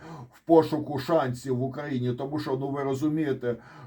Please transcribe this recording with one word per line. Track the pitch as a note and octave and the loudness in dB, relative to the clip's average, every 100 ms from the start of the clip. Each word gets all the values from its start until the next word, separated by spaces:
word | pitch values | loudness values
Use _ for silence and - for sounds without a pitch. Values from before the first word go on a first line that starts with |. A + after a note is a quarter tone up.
| - C#3+ - | -6 -16 -16
в | - | -8
пошуку | - E3 D#3 D#3 - C3+ | 6 6 6 0 -2 -4
шансів | - E3 C3 B2 C3+ B2 | 2 2 2 -2 -2 -2
в | |
Україні. | C3+ D3+ D3 B2+ B2 | -2 -6 -4 -2 -2
Тому | A#2+ C#3 D3 | -2 -4 -4
що, | D3 C3+ | -2 -2
ну, | C#3 | -2
ви | C#3+ | -2
розумієте, | C#3 C3 D#3 D#3 D3 A#2 B2 A#2 - - | -2 0 0 2 0 0 -2 -4 -8 -20